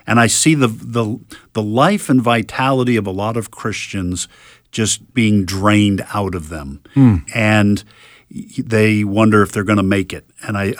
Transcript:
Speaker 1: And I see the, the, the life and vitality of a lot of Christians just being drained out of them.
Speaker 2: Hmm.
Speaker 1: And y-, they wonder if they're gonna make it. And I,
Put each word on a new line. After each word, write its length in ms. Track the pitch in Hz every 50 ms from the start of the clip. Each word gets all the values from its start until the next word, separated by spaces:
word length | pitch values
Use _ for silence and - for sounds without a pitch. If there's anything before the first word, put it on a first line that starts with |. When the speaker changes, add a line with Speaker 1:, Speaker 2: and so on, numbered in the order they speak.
| _
Speaker 1:
And 120 | - 113 120
I 80 | -
see 280 | - - - - 165 160
the, 120 | 143 131
the, 520 | 113 110 - - 120 113 120 113 104 104 95 - - - - _ _
the 100 | - 110
life 480 | 107 104 110 120 147 185 208 196 - -
and 100 | 131 127
vitality 760 | 113 120 117 117 104 - - - 131 135 135 131 123 123 120
of 100 | 110 101
a 60 | 101
lot 240 | 92 98 104 110 113
of 140 | 117 107 -
Christians 760 | - - - 110 101 - - - - 98 92 90 90 87 - - _ _ - - - _ _ _
just 420 | - 113 110 - - - - _ -
being 300 | 123 113 107 107 101 95
drained 600 | 87 95 95 98 107 107 104 104 101 98 90 - -
out 220 | - 104 101 95 92
of 140 | 87 76 76
them. 340 | 82 76 71 69 71 - - - -
Speaker 2:
Hmm. 220 | 139 135 120 101 85 - -
Speaker 1:
And 520 | - 120 110 107 107 107 104 104 104 - - - _ - - - - _ _ -
y-, 160 | - - - - - 135
they 460 | 123 - 113 107 110 110 107 104 104
wonder 380 | 101 98 110 110 110 104 107
if 100 | 101 95
they're 100 | - 110 98
gonna 180 | 101 107 101 98
make 280 | 95 98 98 95 -
it. 140 | - - - _ _ -
And 160 | - - 104 101
I, 160 | 101 98 -